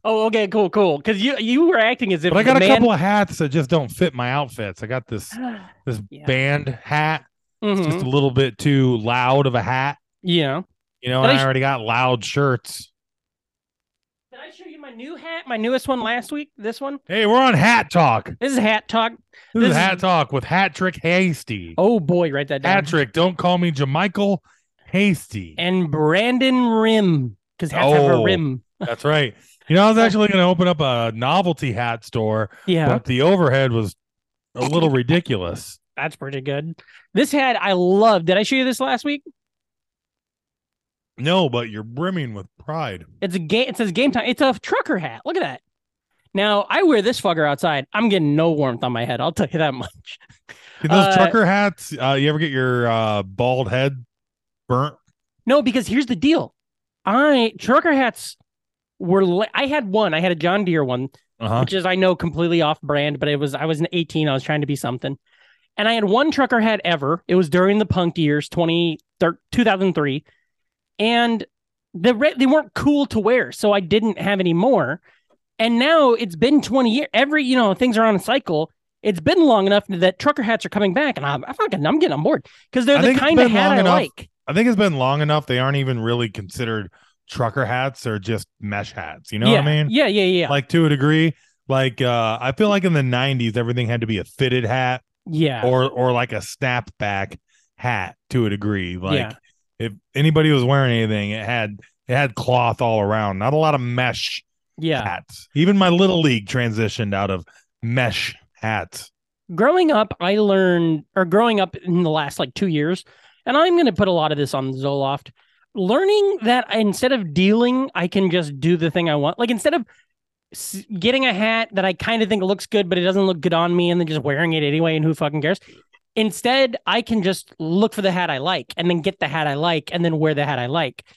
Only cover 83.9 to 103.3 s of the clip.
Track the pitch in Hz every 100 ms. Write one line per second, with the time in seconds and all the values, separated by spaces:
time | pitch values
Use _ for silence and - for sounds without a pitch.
83.9 | 180 175 - - _ - 160 233 208 202
84.9 | 143 127 143 147 151 143 123 131 143 131
85.9 | 120 113 120 117 - 98 - 117 110 92
86.9 | - _ _ _ - 117 139 113 123 135
87.9 | 131 120 107 98 110 - _ 104 104 -
88.9 | - 78 76 - 107 120 220 147 151 151
89.9 | 233 262 208 185 180 151 143 - 170 160
90.9 | 147 143 156 160 - _ _ - 135 131
91.9 | 107 127 120 113 113 123 135 214 202 185
92.9 | 156 131 123 135 135 117 110 117 123 117
93.9 | 120 113 104 - - 131 127 110 127 127
94.9 | 127 - _ - 156 156 120 120 127 127
95.9 | 123 127 123 123 107 - - 131 123 -
96.9 | _ 104 98 95 - _ _ _ _ 123
97.9 | 110 90 - _ 127 110 101 104 101 90
98.9 | 90 92 139 113 - _ _ _ _ 113
99.9 | 104 _ 135 156 156 156 139 123 139 131
100.9 | 117 110 107 101 110 104 120 107 104 -
101.9 | _ - 123 139 - - 123 120 107 120
102.9 | 113 101 110 104